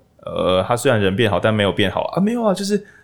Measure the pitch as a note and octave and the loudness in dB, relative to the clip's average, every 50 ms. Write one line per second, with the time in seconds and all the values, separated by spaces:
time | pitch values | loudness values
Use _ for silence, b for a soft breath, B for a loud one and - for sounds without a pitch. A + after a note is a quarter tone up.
0 | _ _ _ _ - - E2+ E2+ E2+ F2 F#2 F#2 F#2 - A#2+ A#2 - C#3 B2 G#2+ | _ _ _ _ -14 -8 -4 -2 0 2 2 2 0 0 -2 0 0 2 2 2
1 | G2 F#2 F#2+ G2 A#2+ G#2 F2 F2+ - A2+ G#2+ G#2 G2+ G2 F2 - G#2 F#2 - - | 2 0 2 2 0 2 0 0 0 0 2 2 2 0 0 0 0 0 0 -2
2 | - - - F3 G3 G#3 A#3+ A#3+ A3+ G#3+ F#3 F#3 G3+ G3 G#3 G3 G3+ B B B | -4 -4 -2 -2 0 0 0 0 0 0 0 0 -2 -2 -2 -2 -4 B B B